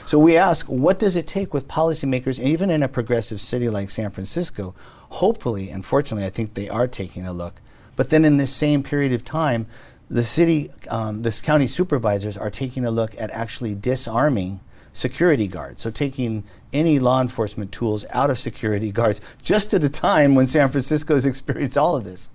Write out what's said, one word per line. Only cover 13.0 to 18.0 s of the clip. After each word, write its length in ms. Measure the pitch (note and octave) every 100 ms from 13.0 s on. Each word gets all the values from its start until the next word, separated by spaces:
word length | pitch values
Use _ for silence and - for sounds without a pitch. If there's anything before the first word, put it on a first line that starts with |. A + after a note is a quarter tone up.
| A2 -
at 100 | A2
actually 440 | A2+ A2+ - A2+
disarming 880 | G2+ A#2+ B2+ A#2 A2+ D3 A2 F2+ G2 - - -
security 540 | - - - F3 C3+ G2
guards. 340 | F2 C2 C#2
So 80 | A2+
taking 540 | G#2 C#3 C3+ A#2+ G#2+ - - -
any 260 | C#3+ E3 C#3+
law 220 | B2 C3
enforcement 520 | B2+ - G#2+ - G2
tools 320 | - A#2 G#2